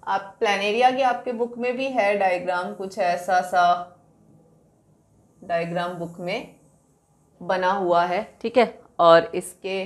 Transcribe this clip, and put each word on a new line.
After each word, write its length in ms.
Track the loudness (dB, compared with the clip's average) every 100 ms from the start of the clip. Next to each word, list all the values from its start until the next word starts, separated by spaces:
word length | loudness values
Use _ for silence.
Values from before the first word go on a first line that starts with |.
| -2
आप 300 | -4 -4 -2
प्लेनेरिया 500 | 0 2 0 2 2
की 120 | 2
आपके 280 | 0 -2 -6
बुक 240 | -4 -6 -4
में 180 | -4 -4
भी 100 | -4
है 280 | 0 0 2
डायग्राम, 540 | 0 0 -2 -4 -4
कुछ 240 | -8 -10 -4
ऐसा 420 | -2 -2 0 0
सा 220 | 2 2 4 2 -2 -16 _ _ _ -20 _ _ _ _ _ _ _ _ _ _
डायग्राम 520 | -6 -4 -2 -4 -6
बुक 260 | -8 -12 -10
में 340 | -8 -8 -8 -20 _ _ _ _ _ _ _ _
बना 300 | -4 -2 0
हुआ 320 | 0 2 2
है, 180 | 2 -2 -6 -8
ठीक 160 | -2 2
है, 200 | 2 -2 -20 _
और 320 | 6 8 6
इसके 460 | -6 -8 -12 -8 -6